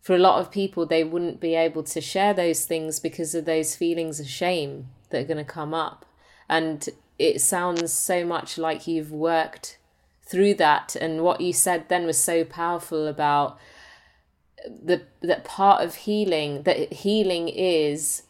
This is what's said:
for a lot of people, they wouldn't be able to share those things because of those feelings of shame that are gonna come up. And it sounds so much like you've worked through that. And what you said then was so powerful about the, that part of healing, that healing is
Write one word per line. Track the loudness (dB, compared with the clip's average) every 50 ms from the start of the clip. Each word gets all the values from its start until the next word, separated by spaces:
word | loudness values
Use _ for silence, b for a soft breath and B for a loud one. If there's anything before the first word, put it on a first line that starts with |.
for | _ 2 4
a | 6
lot | 6 6 6 4
of | 0 -2
people, | -4 -4 -4 -2 -2 -4 -2
they | 2 2 2 2
wouldn't | 0 -2 -4 -4 -4 -6 -4
be | -2 0 2
able | 2 2 2 0 -2 -8
to | -6 -6 -8
share | -8 -4 -2 2 2 2 2
those | 2 2 2 0 0 -2
things | -2 -4 -4 -4 -4 -6 -4
because | -4 -6 -6 -4 -6 -4 -4
of | -4 -2
those | 0 0 0 0 -2 -4
feelings | -2 0 0 0 0 -2 -4 -6 -8
of | -10
shame | -10 -6 -4 -2 0 0 0 -2 -4 -8 -12 -14 -16 -18 _ _ _
that | -4 -4 -2
are |
gonna | -2 -4 -6 -6
come | -10 -10 -10 -8 -4 -4
up. | -4 -4 -4 -6 -12 -20 _ _ b b b b b b b
And | 0 0 0 0 -4 -6 -8 -12 -12 _ _ _ _ _
it | 2 2 2 4 2
sounds | 0 2 0 0 0 -2 -2 -2 -2 -2
so | -2 0 0 0 0 0
much | 0 -4 -4 -6 -6 -8
like | -4 -2 -2 -2 -4 -4
you've | -4 -4 -4 -4 -6 -6
worked | -2 0 2 2 2 0 -2 -6 -14 -16 -16 -18 _ _ _ _ _ _ _ _ _ _
through | -6 2 4 4 4 6
that. | 4 6 4 4 4 2 -6 -8
And | -4 -4 -4 -2 0 2
what | 2 2 2 0
you | -2 0
said | 2 2 2 0 -2 0 0
then | -2 0 0
was | 0 0
so | 0 0 2 2 0 0
powerful | 0 -4 -6 -4 -4 -4 -4 -6 -6 -4 -4 -4
about | -4 -2 0 2 2 4 4 2 0 -4 B B B B B B B B B B B B B B B _ _ _ _ _ -18 -18
the, | -18 -18 -14 0 0 0 0 0 -12 _ _
that | -2 -2 -2 -2 -2
part | -12 -4 2 6 6 6 6 4
of | -2 -4
healing, | -8 -4 -2 0 0 2 0 0 0 0 -2 -6 -2 0
that | 0 2 2 0 -6 -6
healing | -4 0 2 2 4 4 2 2 0 -2 -4
is | -2 0 2 2 4 4 2 2 0 -2 -4 -4 -4 -6 -8 _